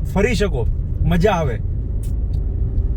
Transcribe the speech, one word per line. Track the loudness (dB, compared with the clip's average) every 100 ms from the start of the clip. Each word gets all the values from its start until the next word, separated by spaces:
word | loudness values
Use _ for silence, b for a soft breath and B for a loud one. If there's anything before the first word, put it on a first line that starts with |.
| 0
ફરી | 0 2 2
શકો, | 0 0 0 -2 -2 0
મજા | 2 4 4
આવે. | 2 0 -2 -2 -4 -2 -4 -2 -2 -2 -2 -2 0 0 0 0